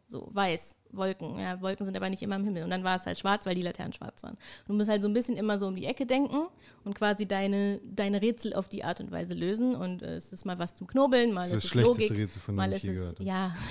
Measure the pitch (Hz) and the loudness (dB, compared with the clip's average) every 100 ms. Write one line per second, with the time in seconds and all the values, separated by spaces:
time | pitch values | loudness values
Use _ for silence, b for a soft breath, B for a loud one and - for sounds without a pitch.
0 | _ - - 196 190 170 - - _ 190 | _ -12 -6 0 2 0 -4 -12 _ -4
1 | 190 190 165 185 190 185 190 196 196 190 | -2 -2 -6 -6 -6 -4 -4 -4 -4 -4
2 | 190 190 202 196 208 175 175 180 185 185 | -4 -4 -4 -2 -2 -2 -2 0 0 0
3 | 185 185 196 202 185 180 175 - - - | -2 -2 0 0 0 -2 -2 -4 -8 -8
4 | - - - - B B - 208 208 214 | -12 -12 -14 -14 B B -2 0 2 2
5 | 208 220 247 208 214 202 196 185 180 247 | 4 2 2 0 0 0 -2 -2 -4 -2
6 | 233 254 285 277 339 b b b 202 202 | 2 2 2 0 -2 b b b -10 0
7 | 208 202 196 196 196 202 202 202 - 196 | 2 2 0 0 2 2 2 0 -4 -2
8 | 202 202 220 233 226 - 196 196 156 - | 0 2 2 0 -2 -2 -4 -6 -4 -6
9 | - 170 175 170 170 220 254 247 180 180 | -6 -6 -4 -2 0 2 2 2 -2 -4
10 | - 165 - 185 196 180 175 - 180 262 | -6 -8 -8 -8 -6 -4 -4 -6 0 4
11 | 262 247 240 190 180 110 - 120 113 240 | 6 6 6 2 0 0 4 8 8 8
12 | 107 104 104 98 - 98 95 95 98 92 | 4 2 0 -4 -4 0 0 0 -2 -2
13 | 90 85 190 185 190 170 226 | -4 -4 -2 -2 -2 -4 -6